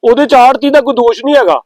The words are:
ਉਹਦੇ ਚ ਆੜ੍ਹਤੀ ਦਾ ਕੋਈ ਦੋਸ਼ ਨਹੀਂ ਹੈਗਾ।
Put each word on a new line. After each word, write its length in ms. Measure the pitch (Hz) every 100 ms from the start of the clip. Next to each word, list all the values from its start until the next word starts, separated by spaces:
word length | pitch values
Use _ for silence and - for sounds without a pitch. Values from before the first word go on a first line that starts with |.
ਉਹਦੇ 220 | 240 247 285
ਚ 80 |
ਆੜ੍ਹਤੀ 360 | 254 247 262 277
ਦਾ 100 | 294
ਕੋਈ 140 | 254
ਦੋਸ਼ 260 | 240 240 226
ਨਹੀਂ 120 | 254 294
ਹੈਗਾ। 240 | 214 139